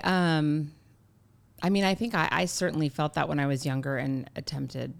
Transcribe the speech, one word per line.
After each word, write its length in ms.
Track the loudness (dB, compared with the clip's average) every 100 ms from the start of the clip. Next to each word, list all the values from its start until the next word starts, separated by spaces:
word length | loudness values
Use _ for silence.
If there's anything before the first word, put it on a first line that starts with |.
um, 640 | 2 2 4 4 4 2 -2 -8 _ _ _ _ _ _ _ -4
I 80 | 0
mean, 120 | 2
I 120 | 2 2
think 180 | 0
I, 140 | 0 0
I 140 | 0
certainly 440 | 0 0 -2 0 0
felt 260 | 0 -2
that 140 | 0 0
when 120 | 0
I 60 | 0
was 200 | 0 -2
younger 300 | -2 -2 -2
and 340 | -2 -4 -6 -10
attempted 580 | -8 -6 -6 -6 -8 -10